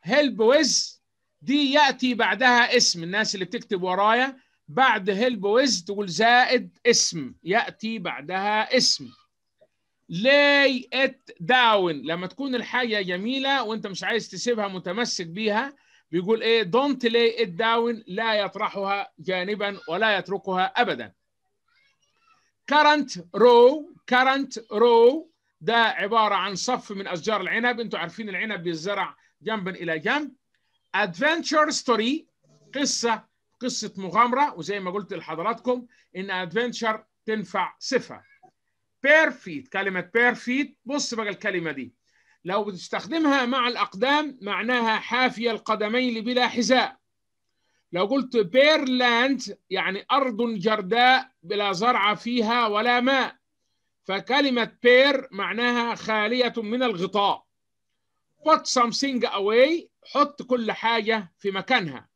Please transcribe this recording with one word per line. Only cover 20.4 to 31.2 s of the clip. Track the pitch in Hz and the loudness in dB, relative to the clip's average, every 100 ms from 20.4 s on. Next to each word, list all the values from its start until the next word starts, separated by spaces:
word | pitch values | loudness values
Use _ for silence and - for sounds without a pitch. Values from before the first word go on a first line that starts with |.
| - 185 190 233 | -4 -2 0 0
أبدا. | 226 131 110 _ _ _ _ _ _ _ _ _ _ _ _ _ _ _ - | 0 -2 -8 _ _ _ _ _ _ _ _ _ _ _ _ _ _ _ 0
Current | 294 302 302 269 185 - 196 | 4 6 4 0 -10 -10 6
row، | 240 240 247 302 302 - - | 8 10 8 6 -8 -18 0
current | 247 262 269 269 - - | 2 4 2 -4 -10 -6
row | 214 240 233 233 311 320 _ _ _ | 2 6 8 6 6 -8 _ _ _
ده | 160 233 | 0 2
عبارة | 226 156 196 226 214 | 2 0 0 2 2
عن | 196 190 | 0 -2
صف | 185 - 254 - | -6 -4 -4 -6
من | 196 196 | -10 -8
أشجار | 175 170 208 | -6 -2 -2
العنب. | 180 202 247 233 | -2 0 0 -2
انتوا | 220 180 | -6 -6
عارفين | 165 190 214 | -8 -10 -10
العنب | 180 220 196 | -8 -6 -6
بيزرع | 170 165 170 202 165 - _ _ | -6 -6 -6 -4 -6 -10 _ _
جنبا | 143 208 185 | -8 -6 -6
إلى | 180 170 160 | -8 -6 -4
جنب. | 165 277 294 _ _ _ _ _ _ 190 | -2 -4 -4 _ _ _ _ _ _ -4
Adventure | 208 165 | -2 0